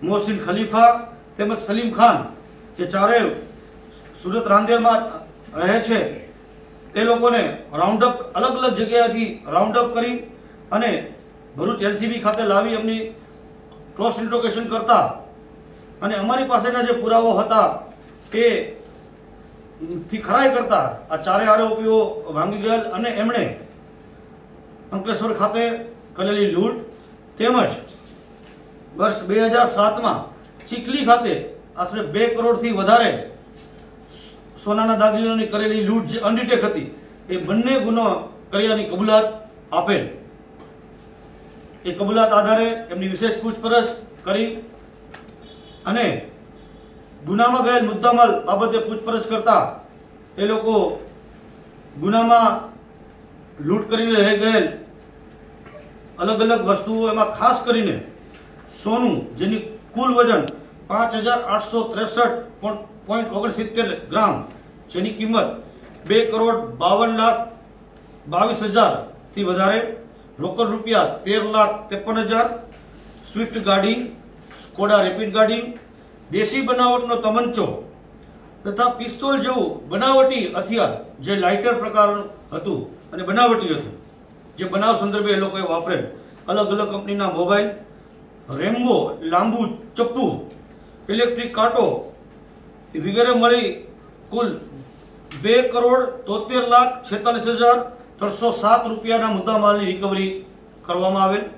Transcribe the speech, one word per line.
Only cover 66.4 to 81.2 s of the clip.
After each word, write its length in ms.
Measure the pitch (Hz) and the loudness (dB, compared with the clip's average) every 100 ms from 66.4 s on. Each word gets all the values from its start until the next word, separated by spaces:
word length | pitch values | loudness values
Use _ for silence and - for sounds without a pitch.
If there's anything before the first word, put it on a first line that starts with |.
| 226 226 | 2 0
બાવન 640 | - - 170 202 226 220 | -4 -2 2 2 2 2
લાખ 220 | 214 175 - - - - - - - - 147 | 2 2 -4 -12 -20 -20 -20 -20 -20 -20 -4
બાવીસ 360 | 170 220 233 | 0 2 0
હજારથી 800 | 214 190 - - - - - - | 0 4 4 2 -8 -18 -14 -4
વધારે, 540 | 185 185 190 220 233 - - - - - | -2 2 2 2 -2 -8 -14 -20 -20 -8
રોકડ 300 | 170 202 226 | -8 -2 -2
રૂપિયા 360 | 220 220 214 170 | -2 0 0 0
તેર 380 | - 190 220 | -2 -2 -2
લાખ 460 | 208 214 208 208 - | 0 2 2 0 -8
ત્રેપન 280 | 202 214 220 | -10 -4 -4
હજાર, 300 | 202 226 233 - - - - - - - - | -2 0 0 -4 -14 -20 -20 -20 -20 -20 -14
સ્વિફ્ટ 260 | 208 226 226 | -8 -6 -6
ગાડી, 520 | 196 196 202 233 247 - - - - - | 0 0 2 -2 -6 -12 -20 -20 -20 -20
સ્કોડા 400 | - - 202 208 | -20 -4 2 4
રેપિડ 320 | 190 - 214 | 4 -2 -4
ગાડી, 400 | 202 214 233 240 - - - - - - | 2 2 2 -6 -12 -20 -20 -20 -20 -6
દેશી 300 | 175 214 269 | -4 -2 -2
બનાવટનો 540 | 240 254 247 247 240 233 | -2 2 2 2 0 -2
તમંચો 680 | 214 220 240 214 180 - - - - - - - - - 202 | 0 0 -2 -2 -4 -4 -12 -20 -20 -20 -20 -20 -20 -12 -10
તથા 240 | 196 294 | 0 0
પિસ્તોલ 500 | 240 233 - 277 269 | 0 -8 -6 -2 0
જેવું 500 | 247 254 175 - - | 0 0 -2 -4 -6
બનાવટી 640 | 180 262 269 262 254 190 | -2 2 4 4 2 -4
હથિયાર 400 | 175 190 220 - - - | -6 -4 -2 -2 -4 -14
જે 160 | - | -14